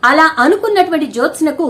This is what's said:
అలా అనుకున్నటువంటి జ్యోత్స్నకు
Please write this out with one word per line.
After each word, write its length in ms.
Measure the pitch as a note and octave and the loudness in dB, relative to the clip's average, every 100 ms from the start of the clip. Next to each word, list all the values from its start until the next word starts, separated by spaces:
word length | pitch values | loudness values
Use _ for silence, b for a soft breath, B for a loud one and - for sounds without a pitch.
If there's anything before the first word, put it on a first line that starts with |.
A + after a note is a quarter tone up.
అలా 220 | A#3+ D4 D#4+ - | 2 4 2 2
అనుకున్నటువంటి 680 | C4 G4+ A4 G4+ F4+ E4 C4+ G#3+ | 0 0 0 0 0 0 -4 -2
జ్యోత్స్నకు 520 | C4 - D#4 - D#4+ | -4 -2 -4 -2 -2